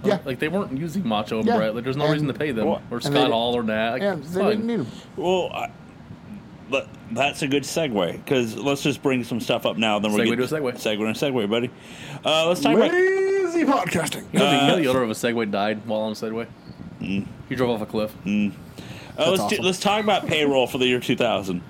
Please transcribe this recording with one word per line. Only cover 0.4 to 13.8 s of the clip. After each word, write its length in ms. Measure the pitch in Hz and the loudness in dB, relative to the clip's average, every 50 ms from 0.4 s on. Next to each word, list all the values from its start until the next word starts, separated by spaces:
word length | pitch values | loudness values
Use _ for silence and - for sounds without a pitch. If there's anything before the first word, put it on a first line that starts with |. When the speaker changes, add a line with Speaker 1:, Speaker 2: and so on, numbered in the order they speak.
| 147 156 | -2 -2
Speaker 2:
weren't 300 | 165 196 196 131 127 135 | 0 -2 -4 -4 -4 -6
using 280 | 160 170 151 202 180 | -6 -4 -4 -4 -2
Macho 340 | 117 107 104 107 - 117 110 | 0 0 0 0 -2 -2 0
and 80 | 110 107 | 2 2
Speaker 1:
Yeah. 100 | 123 110 | 2 2
Speaker 2:
Brett. 180 | 107 110 107 | 2 0 -2
Like, 80 | 117 117 | -2 -4
there's 140 | 131 131 143 | -4 -2 0
no 80 | 147 | 2
Speaker 1:
And 80 | 151 156 | 2 2
Speaker 2:
reason 140 | 151 151 143 | 2 2 -2
to 40 | 123 | -2
pay 180 | - 147 156 | -2 -2 -2
them. 160 | 131 110 107 160 | 0 0 0 0
Speaker 3:
Well, 140 | - - - - | 0 -2 -4 -8
Speaker 2:
Or 60 | 120 120 | -8 -4
Speaker 1:
and 60 | - | -2
Speaker 2:
Scott 100 | 147 143 | 0 2
Speaker 1:
they 120 | 139 - 123 | 4 4 4
Speaker 2:
Hall 240 | 117 113 117 120 123 | 2 2 0 0 0
or 80 | 120 117 | 0 0
Nat. 280 | 107 110 107 110 117 117 | 0 0 0 0 0 0
Like, 80 | 131 | 0
Speaker 1:
Yeah, 140 | 185 202 190 | -2 -2 -2
Speaker 2:
it's 140 | 156 135 151 175 | -4 -6 -6 -2
Speaker 1:
they 60 | 180 | 0
Speaker 2:
fine. 100 | 202 202 | 2 2
Speaker 1:
didn't 160 | 214 214 226 233 | 2 0 0 -2
need 120 | 233 208 | -2 -2
'em. 60 | 135 110 - - - - - - | -4 -4 -8 -14 -18 -14 -10 -4
Speaker 3:
Well, 320 | 156 175 190 185 165 - | 0 2 2 2 0 -2
I, 200 | - - - - - - - - - - - - - - - - - - - - - - - - | -4 -6 -8 -8 -10 -14 -20 -20 -20 -20 -18 -18 -18 -18 -16 -16 -16 -16 -16 -18 -20 -20 -8 -2
but 180 | 127 135 - - - - - - | -2 -2 -2 -4 -14 -18 -12 -8
that's 300 | 117 113 135 143 131 - | -2 0 0 0 0 -2
a 60 | 160 139 | -2 2
good 160 | 135 143 139 | 2 0 0
segue, 640 | - - 180 165 147 113 101 90 85 - 87 - | 0 -2 -2 -2 0 2 2 2 2 0 -6 -2
'cause 300 | - 143 131 120 113 110 | 2 2 2 2 2 -2
let's 260 | 113 107 139 139 139 - | -2 0 0 0 2 0
just 180 | 151 131 - - | 0 -2 0 0
bring 200 | 139 131 127 120 | 0 0 0 0
some 140 | 117 127 113 | -2 -4 -4
stuff 240 | - - 131 113 - | 0 0 0 2 2
up 120 | 120 98 87 | -2 0 2
now, 220 | 110 110 107 104 | 2 2 2 2
then 140 | 101 107 104 | 2 2 2
we'll 120 | 107 117 | 4 4
Speaker 2:
Segue 120 | 110 117 117 | 4 2 2
Speaker 3:
get 100 | 123 123 | 0 0
Speaker 2:
to 80 | 151 | 0
a 60 | 156 | -2
segue. 120 | 147 123 120 | -2 -2 -4
Speaker 3:
segue 440 | - - 113 107 101 107 110 107 - | -2 -2 -2 0 0 0 -2 0 0
to 80 | - 143 | 0 0
a 40 | |
segue, 180 | 131 127 107 101 | 2 0 0 2
buddy. 200 | 107 117 120 120 - - - - - - - - - - - | 2 0 0 -2 -6 -12 -18 -18 -16 -16 -14 -14 -14 -4 0
Uh, 240 | 151 151 160 160 165 | 2 2 4 4 2
let's 140 | 180 180 | 2 2
talk 140 | - 220 - | 4 4 6
about 160 | 202 220 - | 6 6 4
Speaker 1:
Lazy 720 | 339 359 370 381 381 381 381 381 392 392 381 349 330 339 311 | 4 4 4 4 4 2 2 2 2 2 0 0 0 0 2
podcasting. 580 | 247 277 - | 2 2 0